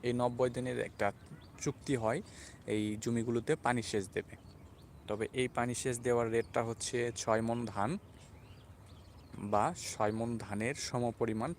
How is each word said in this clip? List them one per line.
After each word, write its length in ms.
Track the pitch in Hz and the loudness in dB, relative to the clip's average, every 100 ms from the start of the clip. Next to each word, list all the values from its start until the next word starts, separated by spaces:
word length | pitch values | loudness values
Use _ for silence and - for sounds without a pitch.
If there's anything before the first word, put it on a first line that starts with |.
এই 100 | 123 | 0
নব্বই 360 | 123 123 120 127 | 4 2 4 2
দিনের 300 | 127 127 120 | 2 -2 -2
একটা 320 | - - 101 - - - - - | -2 2 0 0 -10 -18 -18 -6
চুক্তি 340 | 143 - - 127 | -4 -2 0 2
হয় 260 | 110 156 - - - - - | 2 0 -2 -14 -16 -10 -2
এই 300 | 107 107 107 | 0 2 0
জমিগুলোতে 540 | 117 117 117 117 113 156 | 0 0 2 0 0 0
পানি 280 | 120 123 | 2 0
সেচ 240 | - 107 92 | 0 -2 -2
দেবে। 220 | 95 - - - - - - - - - | -4 -6 -10 -18 -20 -20 -20 -20 -12 -6
তবে 200 | 107 110 | -4 -2
এই 140 | 131 127 | 0 0
পানি 280 | 120 123 120 | 0 -2 0
সেচ 240 | 135 120 | -2 0
দেওয়ার 320 | 123 120 113 | 4 4 4
রেটটা 320 | 113 110 120 | 2 2 0
হচ্ছে 480 | 117 113 - 120 120 113 | 0 -2 -2 0 0 -2
ছয় 260 | - 110 | 2 4
মণ 240 | 113 120 110 | 4 0 -2
ধান 320 | 104 107 202 - - - - - - - - - - - - - - | 0 0 -2 -8 -20 -20 -20 -20 -20 -20 -20 -20 -20 -20 -20 -16 -8
বা 380 | 101 104 139 175 | 0 4 4 0
ছয় 340 | - - 107 | -6 0 0
মণ 260 | 110 117 113 | 0 -2 -4
ধানের 380 | 107 104 117 151 | -4 -2 -2 -2
সমপরিমাণ 760 | - 127 120 - 113 110 135 | -2 -2 0 0 0 0 -2